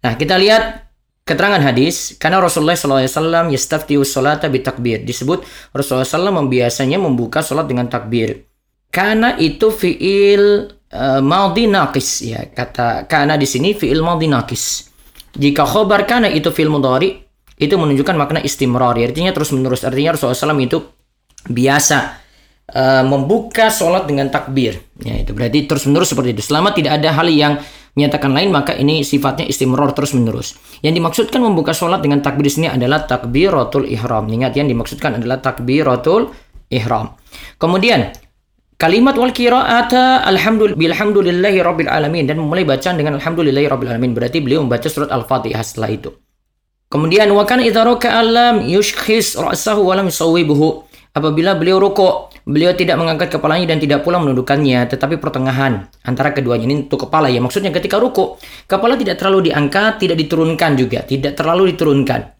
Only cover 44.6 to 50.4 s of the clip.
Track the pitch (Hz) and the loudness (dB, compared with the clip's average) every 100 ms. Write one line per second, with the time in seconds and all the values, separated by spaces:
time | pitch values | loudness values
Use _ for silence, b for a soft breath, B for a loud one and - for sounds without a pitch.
44.6 | 135 117 160 151 147 127 113 131 110 110 | 0 -2 -2 -4 -4 -4 -2 -2 -2 -6
45.6 | 110 - 110 107 - - _ _ _ _ | -8 -6 -6 -6 -8 -16 _ _ _ _
46.6 | _ _ _ 143 156 185 208 202 202 254 | _ _ _ -4 0 2 4 4 2 2
47.6 | 233 220 226 240 240 226 226 226 240 226 | 2 2 2 2 0 2 2 4 4 2
48.6 | 123 180 208 - - 220 196 - 151 - | 2 0 0 -2 0 0 0 -4 -4 -4
49.6 | - 214 190 190 196 - 165 170 | -2 0 2 2 0 0 2 2